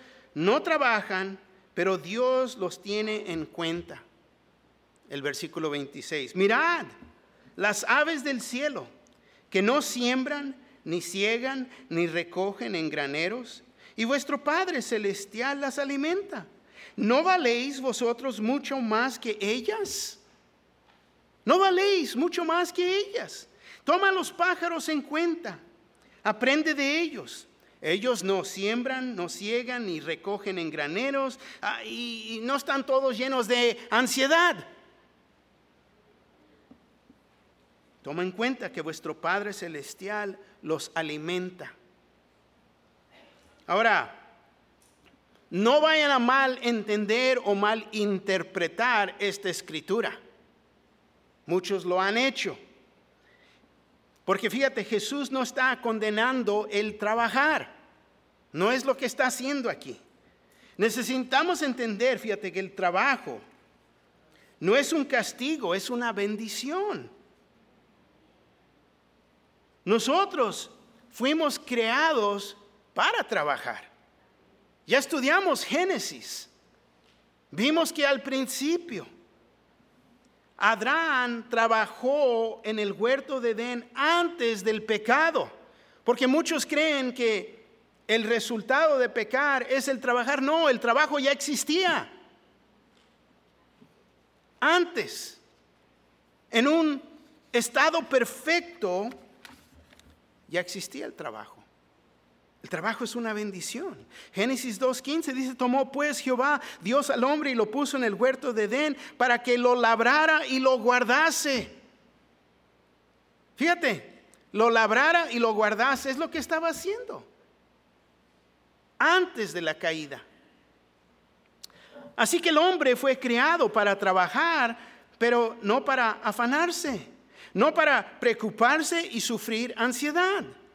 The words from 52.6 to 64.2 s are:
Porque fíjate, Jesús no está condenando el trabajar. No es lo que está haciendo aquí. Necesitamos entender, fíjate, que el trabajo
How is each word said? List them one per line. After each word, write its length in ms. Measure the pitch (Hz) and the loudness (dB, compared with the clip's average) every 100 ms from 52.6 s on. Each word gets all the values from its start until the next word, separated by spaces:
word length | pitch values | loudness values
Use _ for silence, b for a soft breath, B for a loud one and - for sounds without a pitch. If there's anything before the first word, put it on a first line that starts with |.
| - _ _ _ _ _ b b b b _ _ _ _ _ _ - | -14 _ _ _ _ _ b b b b _ _ _ _ _ _ -2
Porque 240 | 196 220 | 0 0
fíjate, 340 | 240 269 262 | 0 0 -2
Jesús 480 | 196 214 - 277 254 | -2 -4 -2 -6 -4
no 120 | 262 | -4
está 360 | 247 269 262 247 | -4 0 0 0
condenando 880 | 233 220 214 208 240 262 208 208 208 | -2 -2 0 0 2 0 0 -2 -2
el 280 | 202 214 214 | -2 -2 -2
trabajar. 760 | 208 226 233 233 294 294 - - - _ _ _ _ _ _ | -2 0 2 2 2 0 -4 -14 -20 _ _ _ _ _ _
No 180 | 151 196 | -2 0
es 140 | 262 | 2
lo 140 | 254 262 | 0 -2
que 80 | 262 | -2
está 220 | 254 254 | 0 0
haciendo 420 | 247 254 285 233 | -2 -4 -4 -4
aquí. 280 | - - 113 _ _ _ _ b b b - | -6 -10 -16 _ _ _ _ b b b -2
Necesitamos 840 | 214 214 226 262 254 262 330 349 | 0 0 -2 -2 0 2 2 0
entender, 580 | 294 254 233 202 247 247 | -2 -2 -4 0 0 0
fíjate, 320 | 220 196 202 | -2 -4 -4
que 80 | 175 | -6
el 160 | 190 - | -8 -2
trabajo 640 | 185 180 254 262 - 113 - _ _ _ _ _ _ _ | 0 2 2 0 -4 -14 -16 _ _ _ _ _ _ _